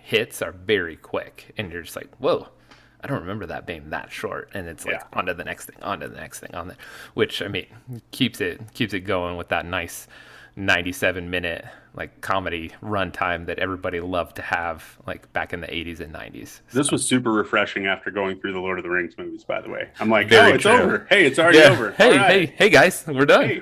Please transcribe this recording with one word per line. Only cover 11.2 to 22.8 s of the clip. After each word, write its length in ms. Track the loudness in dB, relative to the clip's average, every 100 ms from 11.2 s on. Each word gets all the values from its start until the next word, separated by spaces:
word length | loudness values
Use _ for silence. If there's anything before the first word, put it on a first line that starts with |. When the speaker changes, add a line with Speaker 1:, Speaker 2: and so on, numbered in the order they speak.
| -6
Speaker 1:
minute, 360 | -4 -4 -8 -12 -20 _ -14
like, 260 | -14 -12
comedy 500 | -4 -4 -2 -8 -10 -12
runtime 640 | -6 -4 -4 -4 -4 -4 -6
that 120 | -6
everybody 400 | -6 -6 -6 -6
loved 380 | -4 -4 -6 -8
to 40 |
have, 560 | -4 -4 -4 -8 -14 _ -14
like, 260 | -14 _
back 180 | -8 -6
in 80 | -8
the 140 | -8
eighties 260 | -8 -8 -12
and 140 | -14
nineties. 480 | -14 -16 -16 -18 -20 _
Speaker 2:
This 160 | -2 0
Speaker 1:
So 60 |
Speaker 2:
was 120 | -2 0
super 260 | 0 2
refreshing 540 | 0 0 0 0 -2 -2
after 220 | -4 -4
going 300 | -4 -4 -4
through 140 | -6
the 60 | -6
Lord 200 | -4 -6
of 40 |
the 60 | -4
Rings 280 | -4 -4 -8
movies, 260 | -12 -12
by 160 | -8 -8
the 100 | -6
way. 200 | -10 -12 -4
I'm 100 | 2
like, 200 | 2 6
Speaker 1:
Very 220 | 8 8
Speaker 2:
"Oh, 20 | 6
it's 60 |
Speaker 1:
true. 80 | 4
Speaker 2:
over. 360 | 4 4 0 2
Hey, 160 | 4 4
it's 120 | 4
already 180 | 8 10
Speaker 1:
Yeah. 140 | 10
Speaker 2:
over. 200 | 6 -2
Speaker 1:
Hey, 200 | 4 6
Speaker 2:
All 40 | 6
right. 140 | 6 4 2
Speaker 1:
hey, 40 | 2
hey, 120 | 6
guys, 340 | 8